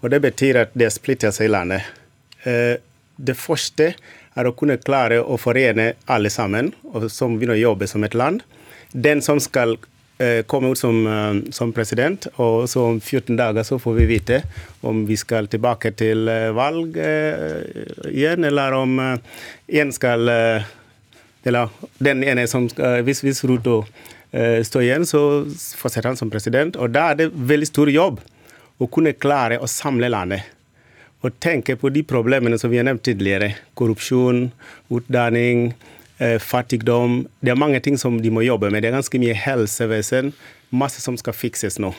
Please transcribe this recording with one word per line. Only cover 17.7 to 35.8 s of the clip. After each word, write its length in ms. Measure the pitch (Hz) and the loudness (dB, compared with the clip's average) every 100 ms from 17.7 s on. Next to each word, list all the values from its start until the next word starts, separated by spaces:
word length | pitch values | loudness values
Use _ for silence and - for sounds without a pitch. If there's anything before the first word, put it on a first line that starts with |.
| - - - - | -12 -14 -12 -6
igjen, 320 | 131 151 170 151 | 0 0 2 2
eller 320 | 143 135 131 | 2 0 0
om, 220 | 131 131 | 0 0
eh, 180 | 131 123 - - - - - 151 | 0 -4 -8 -20 -20 -20 -2 0
en 100 | 143 | 0
skal, 380 | 120 127 117 117 | 0 0 2 2
eh, 340 | 117 113 110 104 - - _ _ - _ _ | 4 2 0 -4 -14 -20 _ _ -20 _ _
eller 260 | 127 120 117 - - _ | -2 0 -2 -6 -20 _
den 260 | 135 135 | 0 2
ene 240 | 135 123 120 | 2 0 0
som 220 | 131 120 | 0 -2
skal, 320 | - 135 123 | -2 0 2
hvis, 240 | 120 135 135 | 0 0 -2
hvis 180 | 135 131 | -2 0
Ruto, 360 | 123 120 113 107 - - - - | 0 2 0 0 -14 -20 -20 -10
eh, 320 | 127 117 117 | -2 2 2
står 180 | 113 135 123 | 0 0 2
igjen, 160 | 139 | 2
så 400 | 175 151 147 143 147 156 - - | 2 2 2 2 -2 -10 -14 -8
fortsetter 320 | - 113 117 | -6 -2 -4
han 80 | 127 | -4
som 140 | 113 | -4
president, 480 | 107 110 127 156 170 | -4 0 0 0 -2
og 160 | 123 | 0
da 160 | 123 165 | 2 2
er 40 | 147 | 2
det 180 | 160 | 0
veldig 340 | 160 123 147 151 | 0 0 2 2
stor 220 | - 147 | 2 4
jobb 300 | 143 185 120 - _ - - - _ | 4 2 0 -12 _ -20 -20 -20 _
å 80 | 123 | -2
kunne 240 | - 156 | 2 2
klare 480 | 131 143 143 117 117 | 2 0 2 2 0
å 80 | 123 | -4
samle 400 | - 147 127 123 | -4 -2 0 0
landet. 360 | 110 92 98 - _ _ _ _ _ - _ | 0 -2 -4 -6 _ _ _ _ _ -20 _
Og 120 | 127 - | -8 -4
tenke 360 | 170 156 117 123 | -2 0 -2 -2
på 160 | 135 | 0
de 100 | 143 | 0
problemene 560 | 156 127 117 135 120 117 | 0 0 2 2 2 0
som 140 | 123 | 0
vi 60 | 120 | 2
har 80 | 123 | 2
nevnt 180 | 127 | 0
tidligere, 520 | - 104 98 98 104 101 - - | -2 0 0 2 0 -4 -14 -2
korrupsjon, 760 | 120 107 - 127 123 123 123 - - - _ | -2 0 0 2 2 2 -2 -6 -20 -20 _
utdanning, 840 | 120 120 127 117 117 120 120 120 117 | -6 -2 0 2 2 2 2 0 -4